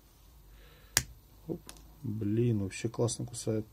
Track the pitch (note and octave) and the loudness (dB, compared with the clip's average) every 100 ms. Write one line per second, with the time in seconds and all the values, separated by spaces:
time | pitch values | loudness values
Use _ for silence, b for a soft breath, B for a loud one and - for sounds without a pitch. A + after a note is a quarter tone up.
0 | B - - - - b b b b - | B -20 -20 -20 -20 b b b b 2
1 | - - - - - E3+ - - - - | 2 -10 -20 -16 -8 -8 -10 -20 -20 -8
2 | B2 G#2+ G#2 A2 A#2+ G#2+ G2 - A#2 - | -6 -2 2 4 4 4 0 -2 -4 0
3 | A#2 - B2 - - A2 G#2+ | 0 0 -6 -4 -2 -2 -4